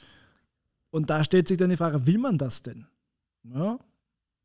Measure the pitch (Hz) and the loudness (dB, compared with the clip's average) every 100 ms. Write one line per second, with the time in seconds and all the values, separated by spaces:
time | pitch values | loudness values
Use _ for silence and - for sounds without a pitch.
0 | - - _ _ _ _ _ _ _ 160 | -20 -20 _ _ _ _ _ _ _ -4
1 | 151 151 151 190 175 180 180 170 165 147 | -2 0 2 2 4 2 2 0 0 0
2 | 127 214 262 156 131 - 120 113 - _ | 2 2 2 0 -2 -6 -12 -16 -20 _
3 | _ _ _ _ 117 131 196 247 _ _ | _ _ _ _ -12 -6 -4 -6 _ _
4 | _ _ _ _ | _ _ _ _